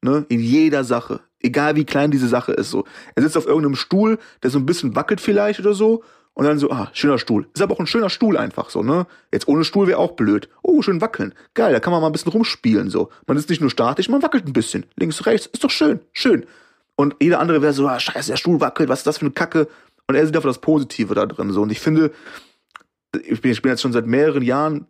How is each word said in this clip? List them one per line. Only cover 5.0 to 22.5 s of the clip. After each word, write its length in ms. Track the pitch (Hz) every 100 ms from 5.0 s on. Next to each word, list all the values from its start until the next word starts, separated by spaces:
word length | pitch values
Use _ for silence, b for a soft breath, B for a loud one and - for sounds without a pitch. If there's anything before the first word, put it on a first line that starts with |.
| - 202
vielleicht 400 | - 202 208 208
oder 140 | 202
so. 280 | 202 220 226 b b b -
Und 100 | 143
dann 120 | 151
so, 120 | 139
ah, 180 | 135 101
schöner 240 | - 143 131
Stuhl. 280 | - 110 -
Ist 80 | -
aber 120 | 196
auch 40 | -
ein 80 | 175
schöner 240 | 226 208
Stuhl 260 | - 226 160
einfach 320 | 101 - -
so, 120 | -
ne? 240 | 107 165 175 b b
Jetzt 140 | 104 -
ohne 160 | 147
Stuhl 220 | 156 202 190
wär 120 | -
auch 120 | 175
blöd. 360 | - 107 104 - b
Oh, 200 | - 311
schön 180 | 220 180
wackeln. 320 | 220 - - - b
Geil, 180 | - 226
da 60 | 139
kann 140 | 151
man 80 | 175
mal 80 | 156
ein 40 |
bisschen 200 | 151 -
rumspielen 580 | 214 226 - - 110 98
so. 200 | 87 - b -
Man 80 | 139
ist 120 | 147
nicht 100 | 165
nur 100 | 147
statisch, 380 | - 120 143 190
man 120 | 269
wackelt 220 | 302 285 170
ein 60 |
bisschen. 320 | 131 - - - -
Links, 300 | 165 151 -
rechts, 200 | 220 -
ist 160 | -
doch 80 | 269
schön, 300 | - 302 226 _
schön. 320 | - 262 196 - b b b b -
Und 180 | 143 -
jeder 180 | 147 175
andere 240 | 170 160
wär 100 | 147
so, 140 | 139 139
ah, 140 | 127
scheiße, 300 | - - 139
der 40 | 135
Stuhl 240 | - 170
wackelt, 280 | 143 - 143
was 120 | 131
ist 60 | -
das 120 | 151
für 80 | 147
eine 40 |
Kacke? 360 | - - 165 156 b b b _
Und 80 | 139
er 100 | 156
sieht 80 |
einfach 140 | 156 139
das 120 | 120
Positive 540 | - 156 131 - 104
da 100 | 104 98
drin 260 | - 98
so. 100 | 98
Und 80 | 107
ich 80 | 107
finde, 300 | - 156 156 B B B B